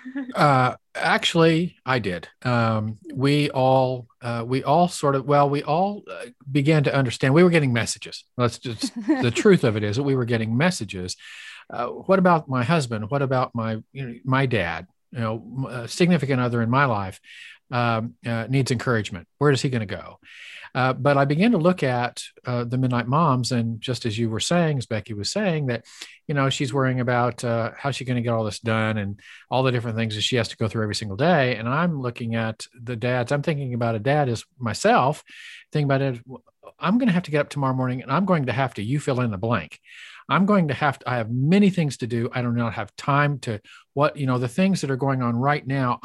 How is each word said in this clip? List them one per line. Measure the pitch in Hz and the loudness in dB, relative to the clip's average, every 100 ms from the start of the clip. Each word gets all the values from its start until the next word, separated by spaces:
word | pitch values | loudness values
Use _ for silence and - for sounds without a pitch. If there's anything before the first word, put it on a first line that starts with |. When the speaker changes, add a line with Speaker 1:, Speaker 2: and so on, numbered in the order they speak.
| 254 269 247 | -12 -10 -8
Speaker 1:
Uh, | 226 151 131 127 - _ | 2 4 6 2 0 _
actually, | - 160 214 - 170 165 160 175 - | -4 0 0 2 4 4 4 0 -6
I | 127 127 | -2 -2
did. | 101 87 - _ | -2 -6 -10 _
Um, | 127 120 113 110 107 107 - | 0 2 2 0 -2 -8 -12
we | 131 135 147 147 | -2 2 2 2
all, | 131 131 131 127 127 117 _ | 2 4 4 2 -2 -10 _
uh, | 120 120 120 | -6 -6 -2
we | 131 | -2
all | 135 151 175 | 2 2 2
sort | - 147 139 | 2 0 0
of, | 131 | 2
well, | 143 143 | 4 4
we | 143 | 0
all, | 151 151 196 208 - | -2 0 0 -4 -12
uh, | 175 240 - - | -14 -14 -16 -4
began | 143 139 156 | 0 4 4
to | 139 | 4
understand | 139 127 - 135 | 2 0 0 2
we | 151 | 6
were | 180 | 6
getting | 170 139 | 6 4
messages. | 120 104 - - - - - | 2 0 -6 -12 -16 -14 -2
Let's | 120 - | -2 -2
just, | 131 110 254 - 208 | -8 -6 -6 -6 -2
Speaker 2:
<laughs> | 277 | 0
Speaker 1:
the | 123 | 0
truth | - 214 180 | 4 6 6
of | 127 107 | 4 0
it | |
is | 104 104 | -2 -2
that | |
we | 139 | 0
were | 131 | 0
getting | 117 117 110 117 | 0 -2 0 2
messages. | 175 180 101 95 90 - - - - - - | 0 0 -6 -8 -8 -10 -16 -20 -18 -20 -14
Uh, | - 120 | -8 -8
what | - - 190 | -8 0 4
about | 185 165 151 | 6 4 2
my | 127 | -2
husband? | 120 170 127 110 104 | 2 2 0 -4 -4
What | 139 | -2
about | 135 131 127 120 | 0 0 0 -4
my, | 110 110 - | -4 -6 -8
you | 139 131 | -14 -12
know, | 117 | -10
my | 131 131 135 | -2 0 2
dad? | 117 85 82 87 _ _ | 0 -2 -4 -10 _ _
You | 131 | -6
know, | 113 | -6
m-, | 113 - 127 131 | -6 -8 -10 -8
a | 123 120 | -8 -10
significant | - 175 170 135 127 | 0 2 2 2 0
other | 123 120 | 2 0
in | 113 | 2
my | 127 | 4
life, | 143 104 95 - - - - - _ | 4 2 -4 -10 -20 -20 -20 -20 _
um, | 123 120 113 117 - | -2 0 0 -4 -8
uh, | 120 117 113 | -6 -4 0
needs | 135 123 | 0 0
encouragement. | 120 131 113 101 92 - _ | -2 0 -2 -2 -10 -14 _
Where | 147 | 2
is | 131 | 4
he | 143 | 0
gonna | 123 98 | -2 -4
go? | 87 - - - - - - - | -8 -12 -20 -20 -20 -20 -20 -8
Uh, | 131 127 | 0 0
but | 131 135 139 | 2 2 4
I | |
began | 139 147 220 | 2 2 2
to | 208 | 4
look | 165 180 | 4 2
at, | 135 123 120 - - - - | 0 0 -2 -6 -16 -12 -4
uh, | 123 | -4
the | 120 127 | -2 0
Midnight | 127 123 117 | 0 0 0
Moms, | 143 170 131 120 | 2 2 2 0
and | 123 113 113 | -2 -2 -4
just | - 120 117 | -6 -4 -4
as | 104 | -2
you | 117 | -2
were | 110 | -2
saying, | - 175 165 143 | 0 2 2 -2
as | - | -4
Becky | 110 - | -6 -6
was | 104 101 | -8 -6
saying, | 202 208 156 135 | -2 -2 -2 -2
that, | 113 - - - - - | -4 -8 -20 -20 -18 -4
you | |
know, | 143 135 | 0 0
she's | - 139 | 0 -2
worrying | 135 131 127 | 0 0 0
about, | 123 123 120 117 | 0 2 0 -2
uh, | 120 117 113 - | -2 -2 -2 -4
how's | 139 127 | -6 -6
she | |
gonna | 127 123 | -4 -4
get | 117 | -2
all | 117 | -2
this | 107 - | -2 -4
done | 117 110 110 110 | -2 0 0 -2
and | 101 101 - - - | -4 -8 -16 -20 -4
all | 123 | 0
the | 131 | 2
different | 123 117 110 | 0 -2 -4
things | 113 | -4
that | 107 | -4
she | 101 123 | -2 0
has | 110 | -2
to | - | -2
go | 110 | -2
through | 113 | -2
every | 107 | -4
single | 101 107 95 | -4 -6 -2
day. | 156 170 127 110 | 2 2 2 -2
And | 113 | -2
I'm | 139 175 147 | -2 0 -2
looking | 123 - 117 113 | -6 -6 -4 -2
at | 110 110 - - | -2 -6 -12 -16
the | 120 | -10
dads. | 120 120 127 117 | -4 -2 0 0
I'm | 143 | -2
thinking | 160 143 135 | 0 -4 -4
about | 120 117 113 | -2 -2 0
a | |
dad | 113 151 139 | 2 2 2
as | 113 - _ | -2 -6 _
myself, | 117 101 196 233 131 147 - - - - - | -6 0 2 4 2 -2 -10 -20 -20 -20 -6
thinking | 151 139 | -2 0
about | 139 | 0
it. | 139 120 127 127 - _ - - | 0 -4 -10 -20 -20 _ -20 -6
"I'm | 160 240 | 0 2
gonna | 254 | 2
have | 175 | 0
to | 175 | 0
get | 147 | -2
up | 147 | -2
tomorrow | 147 135 | -2 -2
morning | 131 127 127 | 0 -2 -4
and | 117 | -2
I'm | 143 | -2
going | 196 170 127 | 2 2 0
to | |
have | 117 131 | -2 -2
to, | - | -4
you | 101 143 | -4 -2
fill | 147 123 | 0 0
in | 123 | -2
the | 95 | -2
blank. | 113 113 76 - - - - - - | 0 -2 -2 -14 -20 -20 -20 -20 -2
I'm | 156 190 | 2 4
going | 202 156 | 4 2
to | |
have | 123 147 - | 2 0 0
to, | - | -4
I | 123 | -4
have | 110 | -2
many | 123 139 196 202 | -2 2 4 4
things | 180 151 - | 2 -2 -4
to | 117 | -4
do. | 117 120 | -2 -2
I | 127 | -2
do | 123 | -2
not | 117 117 | 0 -2
have | 110 101 | -4 -8
time | - - 139 147 139 | -8 0 2 2 0
to, | - 107 - - _ | -6 -8 -10 -20 _
what, | 135 147 147 | 0 0 0
you | 135 | -2
know, | 123 | 0
the | 127 | -2
things | - 190 175 | 0 0 0
that | 139 | -2
are | 131 | -2
going | 135 131 | 0 0
on | 120 | 0
right | 117 135 147 131 | 0 0 0 -2
now, | 139 127 120 | -2 0 -2